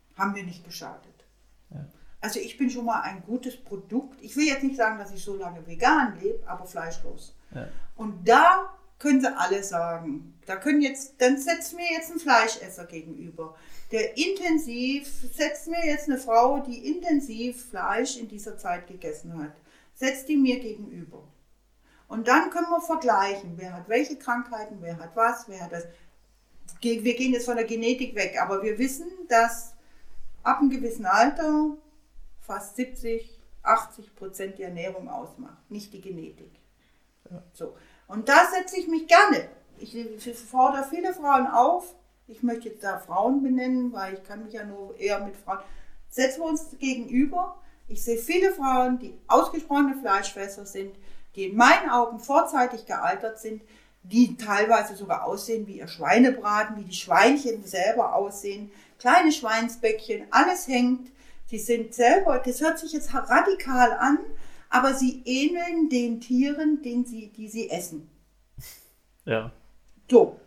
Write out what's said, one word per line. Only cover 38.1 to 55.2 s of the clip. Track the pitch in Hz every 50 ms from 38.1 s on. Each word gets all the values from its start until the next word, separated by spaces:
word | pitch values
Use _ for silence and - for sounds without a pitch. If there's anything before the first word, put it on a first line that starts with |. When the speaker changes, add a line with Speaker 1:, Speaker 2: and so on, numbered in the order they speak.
| 196 214 226 -
Speaker 1:
da | 277 330 359 359 370
setze | 370 370 - -
ich | 381 - 311
mich | 330 320 -
gerne. | - 339 370 415 392 277 - - - - - _ _ _ -
Ich, | - - 233
ich | 233 233 220 214 214 - 247 233
fordere | - - - 254 254 262 277 277 269 269 -
viele | 320 349 349 370 349
Frauen | - 294 285 277 262 247
auf. | - - 233 247 - 349 359 - - - - _ _ _ _ _
Ich | - 220 - 240
möchte | 240 233 233 - 214
jetzt | - - -
da | 196 185 -
Frauen | - - 170 190 214 247 269 277
benennen, | 269 254 254 254 254 254 254 254 247 247 220
weil | 196 190 190 190
ich | 196 -
kann | - 202 214 220
mich | 214 214
ja | 220 208
nur | 208 202 202 196 196 - -
eher | 196 202 202 208
mit | 208 208 -
Frauen. | - - - 190 190 - - - - - - - - - -
Setzen | - 254 262 262 277 311
wir | 330 320
uns | 302 - - - - -
gegenüber. | - 262 254 233 233 269 240 254 294 - 359 349 370 359 - - - - - _ -
Ich | - - - -
sehe | 240 233 226
viele | - - 339 359 381 381 359
Frauen, | 294 269 269 262 254 254 254 254 247
die | - - - - - -
ausgesprochene | - 285 320 - - 320 - - 285 285 285 269 262
Fleischfresser | - - 208 196 202 202 - - 202 196 202 - 208 202
sind, | - - 196 196 196 - - - - - - - - -
die | 196 190 190
in | 202
meinen | 220 240 269 330 349 339 302
Augen | 240 240 240 233 233 214
vorzeitig | - - 277 320 330 - 302 269 247 247 240 220 -
gealtert | - 196 - - 170 196 196 226 220 220 -
sind, | - 220 220 214 - - - - _ _ _ _ -
die | 180 202 233 247 190 -
teilweise | - 220 208 202 202 214 220 233 214 208 214 202
sogar | - 202 165 165 -